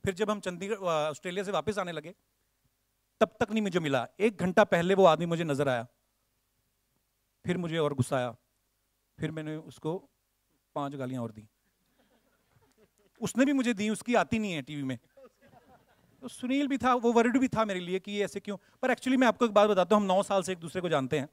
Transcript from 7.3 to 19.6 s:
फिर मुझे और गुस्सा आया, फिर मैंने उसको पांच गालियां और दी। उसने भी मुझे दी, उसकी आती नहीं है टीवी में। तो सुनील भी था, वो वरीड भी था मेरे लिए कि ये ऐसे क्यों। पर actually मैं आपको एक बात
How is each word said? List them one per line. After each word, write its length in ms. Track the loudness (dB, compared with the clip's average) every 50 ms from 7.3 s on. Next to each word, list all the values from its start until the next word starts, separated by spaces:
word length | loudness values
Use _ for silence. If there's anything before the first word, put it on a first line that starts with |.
| _ _ _
फिर 120 | -6 -4
मुझे 200 | -4 -4 -4 -2
और 160 | 0 0 0 0
गुस्सा 240 | 0 -2 0 0
आया, 180 | -2 -2 -4 -8 _ _ _ _ _ _ _ _ _ _ _ _ _ _ _ _ -10
फिर 120 | -10 -8
मैंने 240 | -8 -8 -10 -10 -10
उसको 540 | -12 -12 -16 -20 -10 -8 -8 -8 -8 -12 _ _ _ _ _ _ _ _ _ _ _ _ _ _
पांच 200 | -8 -8 -8 -8
गालियां 280 | -8 -8 -8 -6 -8 -8
और 80 | -8
दी। 160 | -10 -14 -20 _ _ _ _ _ _ _ _ _ _ _ _ _ _ _ _ _ _ _ _ _ _ _ _ _ _ _ _ _ _ _ _ _ _ _
उसने 240 | -10 -6 0 0 2
भी 80 | 2 2
मुझे 200 | 0 0 0 -2
दी, 160 | -2 -2 -2
उसकी 260 | -2 -4 -4 0 2
आती 240 | 2 2 2 -2 -2
नहीं 140 | -2 -4 -4
है 80 | -6
टीवी 220 | -8 -8 -10 -8 -6
में। 160 | -6 -8 -8 _ _ _ -20 -20 -20 _ _ _ -20 -20 -20 _ _ -20 -20 _ _ _ _ _ _ _ _
तो 60 | -16
सुनील 400 | -16 -12 -8 -4 -2 0 0 0
भी 100 | 0 -2
था, 160 | 0 2 2 2
वो 200 | 4 2 4 4
वरीड 240 | 4 4 4 2
भी 100 | 2 0
था 180 | 2 0 0 0
मेरे 140 | 0 -2 -6
लिए 200 | -4 -4 -4 -6
कि 120 | _ -6
ये 140 | -4 -4 -4
ऐसे 140 | -4 -4 -10
क्यों। 180 | -8 -8 -10 -10 _ _ _ _
पर 120 | -2 -2 -2
actually 260 | 0 0 0 4 4
मैं 80 | 4
आपको 180 | 4 4 2 0
एक 60 | 4
बात 180 | 6 6